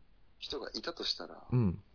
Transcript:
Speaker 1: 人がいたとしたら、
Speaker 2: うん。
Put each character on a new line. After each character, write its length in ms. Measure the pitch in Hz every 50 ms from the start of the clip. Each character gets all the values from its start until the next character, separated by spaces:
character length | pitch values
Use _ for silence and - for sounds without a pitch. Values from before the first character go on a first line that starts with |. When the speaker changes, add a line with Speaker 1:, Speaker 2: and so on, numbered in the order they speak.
| - - - - - - - -
Speaker 1:
人 220 | - - - 139
が 100 | 104 - -
い 80 | 113
た 100 | - -
と 120 | - - -
し 120 | - -
た 100 | - 87
ら、 160 | - 82 85 - -
Speaker 2:
う 60 | 117
ん。 260 | 123 113 95 82 98 - -